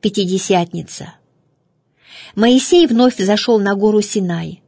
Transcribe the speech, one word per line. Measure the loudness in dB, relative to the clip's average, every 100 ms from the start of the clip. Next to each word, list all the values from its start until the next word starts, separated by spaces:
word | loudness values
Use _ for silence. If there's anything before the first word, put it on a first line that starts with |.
Пятидесятница. | -4 -4 -4 -4 0 -2 -2 -8 -14 -16 -18 _ _ _ _ _ _ _ _ _ _ -20 -14 -2
Моисей | 2 2 4 4 4
вновь | 4 2 2
взошел | -2 0 0 0
на | 0 0
гору | 2 0
Синай. | 0 -4 -4 -6 -10 -14